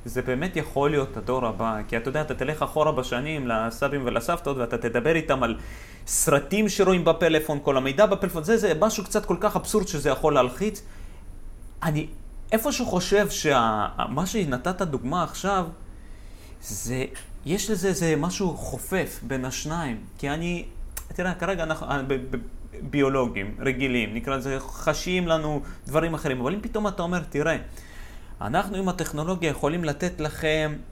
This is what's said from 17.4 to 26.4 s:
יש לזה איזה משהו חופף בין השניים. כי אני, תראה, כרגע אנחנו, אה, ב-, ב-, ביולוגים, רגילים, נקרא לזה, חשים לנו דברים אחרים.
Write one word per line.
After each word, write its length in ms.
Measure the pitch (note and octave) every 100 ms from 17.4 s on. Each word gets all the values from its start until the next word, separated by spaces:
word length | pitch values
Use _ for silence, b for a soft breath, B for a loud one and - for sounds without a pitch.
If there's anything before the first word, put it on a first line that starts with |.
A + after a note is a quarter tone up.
| C3+
יש 240 | G3 G#3+
לזה 180 | G3+ F#3+
איזה 260 | F3+ E3+ D3+
משהו 400 | E3+ - F#3 C#3+
חופף 640 | - C3 - F#3+ D3+ -
בין 220 | A#2+ C3+
השניים. 560 | B2+ - D3+ E3+ D3 A2 - -
כי 120 | C#3+
אני, 340 | D#3 E3+ F3 - - - - -
תראה, 260 | - F3+
כרגע 280 | F3 F3 F#3
אנחנו, 240 | D#3+ D3+ -
אה, 120 | C#3
ב-, 340 | C3+ C3+ B2+ B2+
ב-, 40 | - - - - C#3
ביולוגים, 640 | C#3+ C3+ C3+ A#2+ G2+ G2 G#2+
רגילים, 560 | C3 B2+ C3+ B2 G#2
נקרא 220 | A2+ B2 C3+
לזה, 200 | B2+ C3+
חשים 680 | - - - D3 F3 F3+ E3+
לנו 320 | D#3+ D3+ D3 C#3+ B -
דברים 280 | D3 E3
אחרים. 260 | D3+ D3 B2+